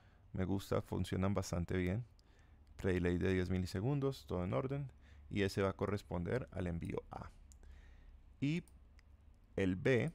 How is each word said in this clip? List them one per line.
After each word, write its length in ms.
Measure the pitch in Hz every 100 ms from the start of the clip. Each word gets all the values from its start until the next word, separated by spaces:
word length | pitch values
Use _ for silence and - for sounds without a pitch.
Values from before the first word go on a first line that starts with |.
| - - -
me 140 | - 90
gusta, 340 | 98 - 98
funcionan 540 | - 98 87 95 95
bastante 420 | 98 95 90 85 92
bien. 300 | 90 101 123 - - - - - - -
Pre-delay 420 | 95 90 87 90
de 160 | 92
diez 160 | 92 90
milisegundos, 760 | 92 90 95 113 143 135 131 -
todo 180 | 90
en 100 | 90
orden. 380 | 123 135 139 135 - - - -
Y 140 | 104
ese 200 | 98 -
va 80 | 98
a 60 | -
corresponder 720 | 101 101 - 90 87 123 -
al 160 | 92 90
envío 340 | 85 - - -
A. 200 | - - - - - - - - - - - - -
Y 220 | 139 170 - - - - - - - - - -
el 180 | 95
B, 380 | 92 131 123 143